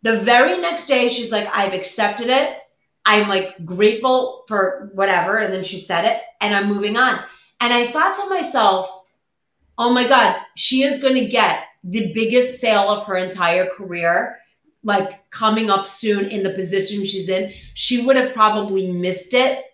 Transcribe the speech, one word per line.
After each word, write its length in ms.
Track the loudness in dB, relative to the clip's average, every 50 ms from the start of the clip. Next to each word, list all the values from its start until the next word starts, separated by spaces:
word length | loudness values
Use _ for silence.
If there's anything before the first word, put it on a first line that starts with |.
The 160 | 0 0 0
very 400 | 2 4 4 6 6 6 4 2
next 300 | 0 -2 -4 -4 -6 -2
day, 200 | 0 2 2 2
she's 240 | 0 0 -2 -6 -2
like, 160 | -4 -4 -4 -2 -2
"I've 180 | -2 -2 -2 -2
accepted 560 | -6 -8 -8 -4 -2 -2 -2 -2 -4 -2 0
it. 280 | 2 2 0 0 -6 -10 -18 _ _ _ _ _ _ _ _
I'm, 240 | 4 4 4 2 2
like, 360 | 0 -2 -2 -4 -10 -14 -12
grateful 760 | -10 0 4 4 4 4 2 0 2 2 2 0 -2 -6 -12 -10 -6
for 400 | -2 0 0 0 -2 -6 -12 -12 -2
whatever." 440 | -2 0 2 2 2 2 0 0
And 160 | 0 0 -2 -4
then 100 | -6 -6
she 140 | -8 -10
said 260 | -12 -8 -4 -2 0 0
it, 180 | 0 -2 -2 -6 -14 _ _
"And 120 | -2 0 0
I'm 140 | 0 0
moving 300 | 0 -2 -2 -2 -2 0
on." 240 | 2 2 2 0 -2 -8 -16 -20 -20 _ _ _ _
And 120 | 0 2 2
I 140 | 2 0
thought 280 | 0 0 0 0 0 0
to 140 | -4 -4 -4
myself, 760 | -2 -4 -4 -2 0 2 4 4 4 2 -2 -6 -12 -18 _ _ _ _ _ _ _ _ _ _ _ _ _ _ _
"Oh 140 | -2 0 2
my 140 | 2 2 4
God, 300 | 4 4 6 4 4 0 -2 -8 -14 _
she 280 | -6 -4 -2 0 2 2
is 180 | 0 0 0
gonna 260 | 0 2 2 2 0
get 360 | 0 0 2 2 2 0 -2 -8 -14 _ _ -12
the 260 | -6 -4 -4 -4 -2 -2
biggest 460 | -2 -2 2 2 2 2 2 -2 -4
sale 300 | 0 2 2 2 2 2
of 160 | 0 -2 -2
her 100 | -4 -4
entire 520 | -4 -4 -4 -4 -2 0 0 2 2 0
career, 720 | -2 -4 -10 -10 -10 -6 -2 0 2 2 0 -2 -4 -8 -16 _ _ _ _ _ _ _ _ -4
like, 460 | 0 0 0 0 -2 -8 -14 _ _
coming 400 | -8 -2 0 0 2 2 2 2
up 160 | 2 0 0
soon 400 | -4 -10 -6 -2 0 0 0 0
in 180 | -4 -4 -4 -4
the 60 | -4
position 560 | -4 -4 -6 -2 -2 -2 -2 -2 -4 -6 -6
she's 240 | -4 -6 -6 -4 -2
in." 240 | -2 -2 -2 -6 -10 -16 -20 -18 -10
She 260 | -6 -4 -2 -2 0
would 160 | 4 4 4
have 160 | 4 4 0 4
probably 580 | 4 4 4 4 2 -2 -2 -2 -2 -2 -2
missed 420 | -4 -2 -2 -2 -4 -4 -8 -2 2
it 300 | 2 2 2 0 -2 -8 -16